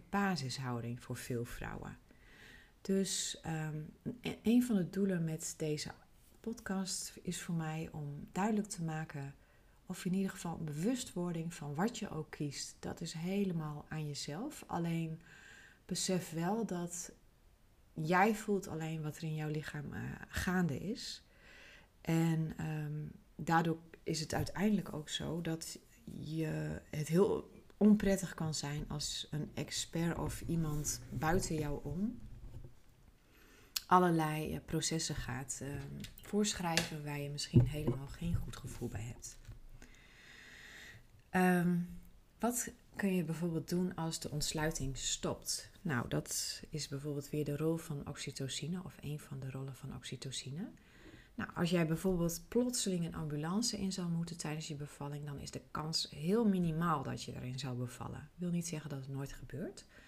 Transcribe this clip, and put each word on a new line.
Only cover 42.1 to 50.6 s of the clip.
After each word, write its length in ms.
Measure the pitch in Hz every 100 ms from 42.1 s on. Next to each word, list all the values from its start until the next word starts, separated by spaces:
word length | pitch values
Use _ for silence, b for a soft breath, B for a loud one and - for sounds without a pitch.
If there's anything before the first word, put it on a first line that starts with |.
| - - -
wat 320 | 233 247 - - - -
kun 180 | 196
je 100 | 185
bijvoorbeeld 440 | 160 156 175 160 160
doen 260 | 180 180
als 260 | 180 165 160
de 100 | -
ontsluiting 640 | 151 - 160 156 160 135 131
stopt? 720 | - - 165 - - - - -
Nou, 260 | 170 123 -
dat 540 | 151 - - - - -
is 180 | 151 139
bijvoorbeeld 420 | 139 147 143 143
weer 140 | 151
de 120 | 147 143
rol 200 | 160 165
van 320 | - 143 135
oxytocine 720 | 143 - - 135 - 147 185
of 120 | 165 -
een 200 | 143 147
van 200 | - 135
de 100 | 131
rollen 240 | 131 135
van 200 | 127 139
oxytocine. 760 | 127 - 139 135 - 127 147